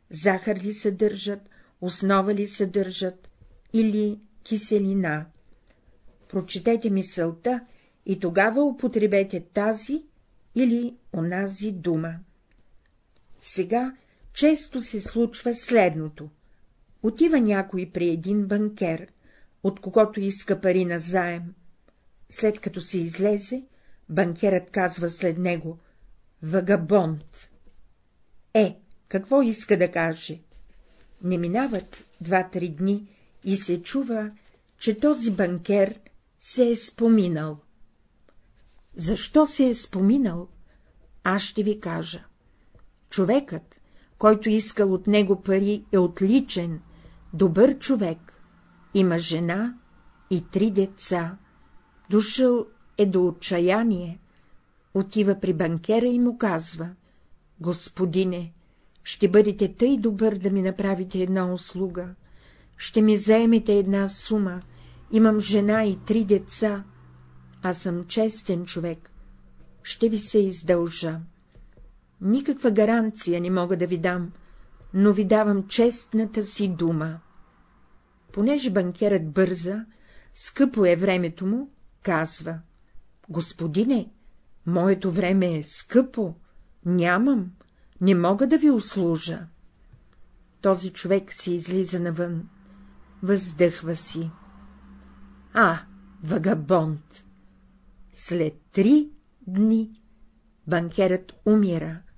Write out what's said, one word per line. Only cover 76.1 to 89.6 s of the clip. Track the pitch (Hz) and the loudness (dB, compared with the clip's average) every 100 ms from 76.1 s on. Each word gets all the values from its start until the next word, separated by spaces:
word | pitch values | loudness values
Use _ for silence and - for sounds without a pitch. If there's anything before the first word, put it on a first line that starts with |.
| 220 220 220 | -2 -2 -4
си | 208 - 202 | -6 -4 -4
дума.“ | 170 170 160 160 165 - - - _ _ _ _ _ _ _ _ | 0 -2 -2 -4 -8 -16 -20 -20 _ _ _ _ _ _ _ _
Понеже | 196 220 285 254 | -2 0 2 0
банкерът | 190 180 180 208 190 160 | 0 -2 0 0 0 0
бърза, | 151 185 180 170 208 226 _ _ - - | 0 0 0 -6 -8 -10 _ _ -20 -20
скъпо | - - - 269 226 185 | -14 -8 0 0 4 4
е | 170 | 4
времето | 196 180 170 165 190 | 2 0 -2 -4 -4
му, | 233 277 _ - _ | -4 -6 _ -20 _
казва: | - 160 160 - 165 165 - _ _ - - _ - | -4 -2 -2 -8 -12 -12 -14 _ _ -20 -20 _ -10
„Господине, | 170 165 - 165 156 233 247 - - - - _ - - | -6 -6 -6 -4 -2 0 0 -2 -12 -20 -20 _ -12 -2
моето | 175 185 190 190 | 2 2 2 0
време | 170 180 196 180 156 | 0 2 2 2 -2
е | |
скъпо, | 147 - - 240 262 - 185 165 _ - - _ | -6 -12 0 2 2 -2 -6 -6 _ -20 -20 _
нямам, | 175 180 170 180 254 254 180 - _ _ _ - | -2 2 2 2 2 0 -2 -10 _ _ _ -2
не | 180 | 4
мога | 180 175 202 262 | 4 4 2 4
да | 311 | 4
ви | 294 | 6
услужа.“ | 240 - 196 170 160 170 160 165 - | 4 0 -2 0 0 -4 -10 -12 -20